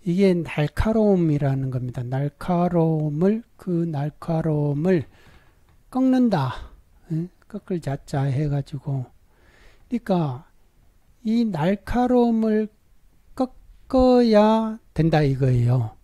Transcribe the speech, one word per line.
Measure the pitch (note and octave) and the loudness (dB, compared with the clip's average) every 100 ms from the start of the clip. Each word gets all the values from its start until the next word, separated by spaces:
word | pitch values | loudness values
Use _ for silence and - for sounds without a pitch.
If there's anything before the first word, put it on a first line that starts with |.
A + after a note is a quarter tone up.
이게 | F#3+ F3 G3 | -2 2 2
날카로움이라는 | F3 D3 - D3 - A3 A3 G#3 F#3+ E3 D3 C#3 C3+ C3+ | 2 -2 -4 -4 0 0 2 2 4 2 2 0 -2 -4
겁니다. | B2+ B2 A#2+ | -6 -6 -8
날카로움을, | A#2+ C3 C#3+ _ - F3 F3 F3 D#3+ D#3 D3+ D3 F#3 A3 - _ | -6 -4 -4 _ -4 0 0 2 0 0 -2 0 0 0 -6 _
그 | - E3+ E3+ | -6 -4 -2
날카로움을 | D3 D3 - - E3 D#3+ D3+ D3 C#3+ E3+ F3+ - _ - - _ _ _ _ _ | -4 -6 -8 -6 -4 -2 -2 -2 -2 0 0 -2 _ -20 -20 _ _ _ _ _
꺾는다. | C4 C4 B3+ B3 F#3 C3 - - - _ _ _ | -2 2 2 2 2 -2 -6 -14 -20 _ _ _
예? | D#3+ F3 _ _ | -6 -6 _ _
꺾을 | G#3 _ F3+ | -16 _ -8
자자 | C#3+ C#3+ - C#3+ | -6 -8 -6 -4
해가지고. | C#3 C3 D3+ C#3+ C#3 C#3 - C3+ B2 _ _ _ _ _ - _ _ | -2 -2 -2 -4 -6 -10 -6 -8 -8 _ _ _ _ _ -20 _ _
그러니까 | A#3+ - F#3 D#3 B2 - _ _ _ _ _ _ _ | -8 -2 -2 -2 -6 -14 _ _ _ _ _ _ _
이 | A3+ A3+ | -4 -2
날카로움을 | A3+ E3+ D#3+ G3+ - A#3+ B3 B3 A#3+ A3+ A3 G#3+ G#3+ _ _ _ _ _ _ | -2 -2 -2 -2 -2 -2 2 2 2 0 0 0 -2 _ _ _ _ _ _
꺾어야 | - B3+ - - - - C4 B3+ B3 A#3+ G#3+ G#3+ A3 A3 A3 _ | -6 -6 -6 -20 -20 -4 2 4 6 6 4 4 2 -2 -8 _
된다 | - E3 D#3+ | 0 2 4
이거예요. | D3 C3 C3+ B2+ A#2+ B2+ A2+ - | 2 2 2 2 2 2 -2 -8